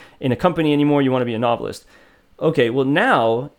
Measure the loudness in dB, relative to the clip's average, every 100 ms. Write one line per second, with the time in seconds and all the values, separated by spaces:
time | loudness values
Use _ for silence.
0 | -10 _ -4 0 0 0 0 2 2 2
1 | 2 0 -2 -2 -2 -2 -6 -12 -20 -20
2 | _ _ _ -4 -2 0 0 0 0 0
3 | 2 2 2 0 -6